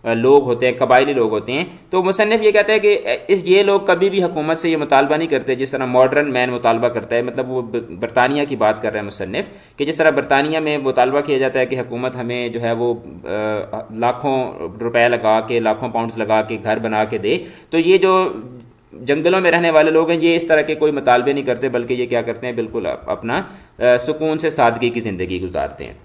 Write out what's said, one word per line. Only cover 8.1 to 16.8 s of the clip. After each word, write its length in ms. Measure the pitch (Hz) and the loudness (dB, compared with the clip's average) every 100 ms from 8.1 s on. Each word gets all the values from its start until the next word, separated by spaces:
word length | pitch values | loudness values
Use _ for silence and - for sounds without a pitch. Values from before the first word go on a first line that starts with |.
| 131 127 143 | 0 2 0
की 120 | 143 123 | -2 0
बात 220 | 107 107 | 0 0
कर 100 | 110 | -4
रहा 100 | 107 | -4
है 60 | |
मुसन्निफ, 440 | 101 - 92 127 - - - - | -8 -8 -6 -6 -8 -14 -20 -6
कि 60 | |
जिस 140 | 143 156 | -4 2
तरह 120 | 156 | 2
बरतानिया 500 | 139 - 139 151 160 | 2 2 2 2 -2
में 180 | 156 147 | -2 -2
मुतालबा 420 | 135 127 123 143 | 0 2 2 0
किया 180 | 147 135 | 0 0
जाता 220 | 131 135 | 0 0
है 60 | 127 | -2
कि 100 | 131 | -4
हुकूमत 400 | 123 120 127 127 | -6 -6 -6 -6
हमें 360 | 117 123 120 | -6 -6 -6
जो 80 | 113 | -4
है 120 | 117 | -4
वो, 220 | 117 120 | -2 -2
अ, 60 | 117 - 85 - 104 107 107 - 107 - | -2 -8 -16 -8 -4 -4 -4 -6 -10 -10
लाखों 760 | 110 120 123 143 131 120 - 85 101 | -2 -2 0 -2 -2 -4 -8 -12 -8
रुपए 300 | 117 117 120 | -2 2 2
लगा 320 | 120 110 110 | 2 2 2
के, 200 | 110 120 | 2 0
लाखों 280 | 110 110 123 | 0 -2 -4
pounds 300 | 113 113 113 | -4 -4 -4
लगा 220 | 107 110 | 0 0
के 160 | 107 110 | 0 -4
घर 220 | 110 | -2
बना 260 | 113 | -2